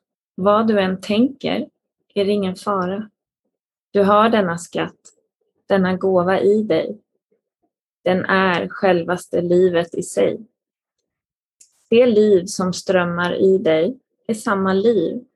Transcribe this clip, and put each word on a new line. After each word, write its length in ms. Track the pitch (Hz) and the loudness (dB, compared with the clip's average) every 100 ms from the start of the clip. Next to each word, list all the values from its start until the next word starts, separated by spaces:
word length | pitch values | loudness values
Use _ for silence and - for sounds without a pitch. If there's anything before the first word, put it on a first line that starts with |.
| _ _ _ | _ _ _
Vad 320 | - 196 208 220 | -4 0 2 2
du 120 | 202 | 0
än 200 | 185 190 | 0 -4
tänker 680 | - 208 277 - - 180 294 _ _ _ _ | -2 0 0 -2 -6 -6 -6 _ _ _ _
är 100 | 202 | -4
det 80 | 196 | -2
ingen 240 | 208 185 185 | -2 -4 -6
fara. 540 | 214 196 180 202 214 _ _ _ _ _ _ _ _ | -4 -4 -4 -6 -10 _ _ _ _ _ _ _ _
Du 100 | 202 | 0
har 260 | 196 208 226 | 4 4 4
denna 300 | 226 180 170 | 2 0 -4
skatt, 540 | - 165 165 - _ _ _ _ _ _ - | -8 -8 -8 -10 _ _ _ _ _ _ -2
denna 280 | 196 185 185 | 0 0 0
gåva 440 | 190 185 180 190 | 0 2 2 2
i 220 | 196 214 | 2 2
dig. 380 | 214 - - 208 _ _ _ _ _ _ _ _ _ _ | 0 -2 -4 -10 _ _ _ _ _ _ _ _ _ _
Den 200 | 175 185 | -2 -2
är 440 | - 190 190 175 190 | 0 0 0 -2 -4
självaste 720 | - 190 180 170 180 - 170 | -2 0 0 -2 -6 -6 -4
livet 540 | 175 180 185 170 175 | 0 2 2 0 -4
i 80 | 180 | -8
sig. 380 | 180 - - - 214 _ _ _ _ _ _ _ _ _ _ _ _ _ - | -6 -2 -2 -4 -12 _ _ _ _ _ _ _ _ _ _ _ _ _ 0
Det 160 | 233 254 | 4 4
liv 380 | 214 214 185 180 | 4 4 4 0
som 260 | - 185 | -4 -4
strömmar 600 | 180 - 185 175 170 175 | -4 -2 0 0 -2 -4
i 240 | - 190 190 | 0 2 2
dig 400 | 160 156 185 262 _ _ - | 2 0 0 -4 _ _ -8
är 80 | |
samma 380 | 220 240 196 190 | -6 -4 -2 0
liv 520 | 190 226 208 165 247 - | 0 2 2 0 -6 -14